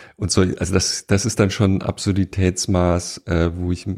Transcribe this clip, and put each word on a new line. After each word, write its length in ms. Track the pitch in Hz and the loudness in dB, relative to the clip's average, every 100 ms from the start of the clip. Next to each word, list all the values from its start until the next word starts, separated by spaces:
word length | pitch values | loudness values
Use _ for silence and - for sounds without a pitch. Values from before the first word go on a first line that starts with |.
| - - | -20 -8
Und 160 | 95 | 0
so, 100 | - | 2
also 320 | 92 - 92 | 2 0 0
das, 320 | 95 - - - | 0 0 -4 -2
das 200 | 101 107 | 0 0
ist 140 | - | 0
dann 120 | 101 | 0
schon 240 | - 101 95 | 2 2 2
ein 60 | |
Absurditätsmaß, 1400 | - - 101 95 90 - 92 90 - 92 87 87 - - - | -2 -4 -2 0 0 2 0 0 0 2 2 0 -2 -12 -4
äh, 240 | 87 85 87 | 0 0 0
wo 160 | 87 | -4
ich, 160 | 90 - | -4 -6